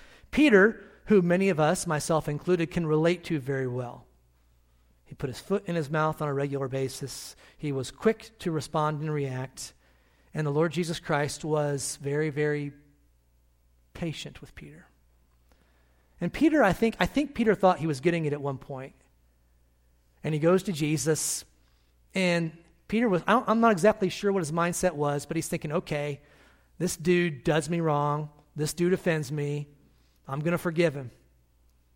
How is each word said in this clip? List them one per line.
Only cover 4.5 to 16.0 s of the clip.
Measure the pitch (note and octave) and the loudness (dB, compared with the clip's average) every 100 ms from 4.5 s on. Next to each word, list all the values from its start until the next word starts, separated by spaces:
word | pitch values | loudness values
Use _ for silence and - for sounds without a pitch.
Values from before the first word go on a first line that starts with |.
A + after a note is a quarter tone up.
| _ _ _ _ _ _ | _ _ _ _ _ _
He | |
put | D3+ C3+ | -10 -8
his | - | -8
foot | - G3 G3 | -4 -4 -2
in | |
his | E3+ C#3 | -4 -2
mouth | D#3 D#3 D#3 | -2 -2 -2
on | D3+ | -4
a | |
regular | C#3 C#3+ C#3 C3 | -2 -4 -4 -4
basis. | C3+ C3+ - C3 - - - - - | -4 -4 -6 -12 -12 -16 -18 -20 -10
He | D3+ | -6
was | C3+ B2+ | -4 -6
quick | - A3 A3 - - | -2 0 0 -6 -10
to | F3 | -4
respond | D#3 - D#3+ D3+ D3 | -4 -4 -2 0 -2
and | D#3 | -4
react. | D3+ C3+ B2+ C3 - - - _ _ _ _ _ | -4 -4 -6 -8 -12 -18 -20 _ _ _ _ _
And | D#3 D3 | -4 -2
the | |
Lord | D3 E3 | 0 0
Jesus | E3 E3 E3 | 0 -4 -4
Christ | - C#3+ D3 - | -2 -2 -2 -4
was | D#3 D3+ D3 C#3+ - - | -2 -2 0 -2 -6 -8
very, | C#3 D3 D#3 | -4 -2 -2
very | C#3 D3+ D3 C#3+ C#3+ _ _ _ _ _ _ _ _ _ _ _ - | 0 -2 -2 -6 -12 _ _ _ _ _ _ _ _ _ _ _ -8
patient | E3 - C#3 - | -8 -8 -12 -16
with | C#3 | -20
Peter. | - D3 D#3+ - _ _ _ _ _ _ _ _ _ _ _ | -20 -20 -20 -20 _ _ _ _ _ _ _ _ _ _ _